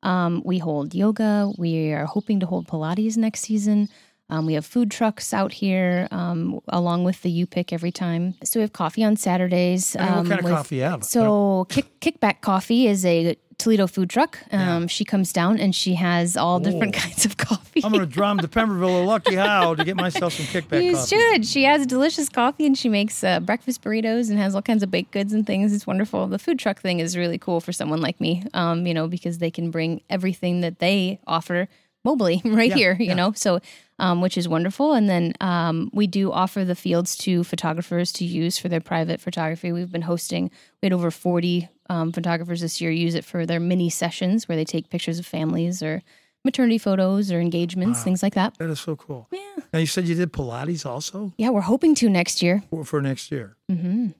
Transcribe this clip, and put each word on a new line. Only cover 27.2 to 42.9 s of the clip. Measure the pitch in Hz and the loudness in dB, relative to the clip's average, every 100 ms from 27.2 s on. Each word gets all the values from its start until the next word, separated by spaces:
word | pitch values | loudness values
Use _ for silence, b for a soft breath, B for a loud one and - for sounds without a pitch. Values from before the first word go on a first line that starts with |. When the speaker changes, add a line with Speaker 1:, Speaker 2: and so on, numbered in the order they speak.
| 175 175 | -2 -4
Speaker 1:
cool | - 170 | -2 -4
for | 170 | -2
someone | 180 151 156 | -6 -2 -2
like | 156 - | -2 -2
me, | 165 175 196 | -2 -2 -4
um, | - 170 170 175 | -2 0 0 0
you | |
know, | 165 165 | 0 -2
because | 175 175 170 | -4 -6 -4
they | 170 | -4
can | 165 170 | -4 -6
bring | 165 160 165 _ | -2 -4 -4 _
everything | 196 185 180 180 175 | -2 -2 -2 -2 0
that | 170 175 | -2 0
they | 175 202 180 196 - | 2 2 0 -4 -2
offer | 165 - 175 196 b b _ 233 | -4 0 -2 -2 b b _ -2
mobily | 285 190 175 | 2 2 2
<laughs> | 220 220 | 2 4
right | 233 | 4
Speaker 2:
Yeah, | 285 | 4
Speaker 1:
here, | 196 180 | 4 2
you | 208 | 0
Speaker 2:
yeah. | |
Speaker 1:
know, | 180 185 | 2 0
so, | 214 208 180 B B B _ | 0 0 0 B B B _
um, | 185 175 | 0 2
which | 185 185 | 0 0
is | 175 | 0
wonderful. | 165 175 - 285 | 0 0 0 2
And | 277 208 | 4 4
then, | 180 170 - | 2 0 -2
um, | 185 175 165 165 - | -2 0 0 -2 -2
we | - 208 | 0 0
do | 190 196 | 0 0
offer | - 185 - | 0 -2 -2
the | 185 | -2
fields | 180 185 170 180 - | -2 0 0 0 -4
to | - 180 | 0 0
photographers | 175 175 165 160 175 175 175 | 0 -4 -4 -4 -4 -2 -2
to | - | -4
use | 175 170 165 185 | -4 -2 -2 -4
for | - | -4
their | 170 | -4
private | - 165 160 160 | -2 -4 -2 -4
photography. | - 175 160 165 180 | -6 -6 -6 -4 -6
We've | 170 180 | -6 -6
been | 170 | -6
hosting, | 165 170 - 170 175 b b b | -4 -4 -4 -4 -4 b b b
we | 196 | 0
had | |
over | 180 175 | 0 0
forty, | 165 180 175 175 175 170 _ _ | -2 -2 0 2 -2 -4 _ _
um, | 175 165 | -2 -2
photographers | 170 175 170 170 170 | -2 -2 -2 -2 -6
this | 165 - | -6 -4
year | 170 | -2